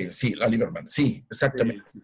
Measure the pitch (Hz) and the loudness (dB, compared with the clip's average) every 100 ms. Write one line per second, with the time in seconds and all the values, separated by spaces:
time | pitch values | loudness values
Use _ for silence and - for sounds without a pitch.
0 | 90 - 123 - 113 113 - 80 - - | 2 0 0 0 0 2 0 -4 -2 2
1 | 139 - - - 135 127 117 107 - 101 | 2 0 -4 0 0 2 -2 -2 -14 -20